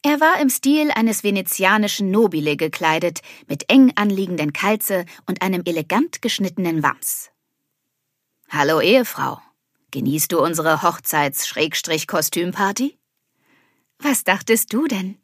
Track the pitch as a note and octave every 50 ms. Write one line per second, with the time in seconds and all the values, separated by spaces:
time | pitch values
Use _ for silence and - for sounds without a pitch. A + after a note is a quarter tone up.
0 | - C#4+ D4+ C#4+ D#4 D#4+ F4+ E4+ D4+ C4 - - - C4+ D4 D#4 D4+ D4+ - A3
1 | A3+ A3+ G#3+ - - G#3 G3+ G3 F#3 - - - F#3+ F#3 G#3 G#3+ G#3+ - - -
2 | G3+ F#3+ F#3 G#3+ A3+ G3+ D#3+ D#3 D3+ D3+ D3 C#3+ D#3+ D#3 - - F3+ D#3+ D#3 E3
3 | E3+ E3+ E3 - _ - - - - _ D#3+ C#3+ - - A3 C4+ C4 B3 - -
4 | G#3 G#3 G3 F#3+ G3 F3+ F3+ D#3+ D3+ D3 D3 - - G3+ G#3+ G#3+ - - G3 F3+
5 | E3+ E3+ - - _ - F#3 - - F#3+ - - - F3 E3+ E3 D#3 - F3+ A3
6 | D4+ E4+ - - - A#3 - - G3 F#3 E3+ - F#3 E3+ E3 D#3+ D3 C#3 - -
7 | - - - - - _ _ _ _ _ _ _ _ _ _ _ _ _ _ _
8 | _ _ _ _ _ _ _ _ _ _ - D3+ C#3+ D3 D#3+ D#3 - F3 A3+ C4
9 | A#3+ - - - C#3 B2+ A#2 - _ _ _ _ _ _ _ _ _ _ - C3+
10 | A2+ C3 C#3+ D#3 D3+ - F#3 E3 C#3 E3+ E3 E3 D#3 E3 D#3 D#3 - F3 E3+ -
11 | - - - D3+ C#3+ C#3 C#3 - - - - - D3+ D#3+ - - - - E3 D#3
12 | - - - F3 D3+ - - F#3 E3+ F3+ F3+ - G3+ G3 G3+ - B3+ C#4+ - _
13 | _ _ _ _ _ _ _ _ _ _ _ _ _ _ _ _ _ _ _ _
14 | - D4 C4 - - - F#3 G3 - - A3+ A3+ - _ - A#3 D#4 D4+ A#3 F#3+
15 | F#3 F#3+ G3+ _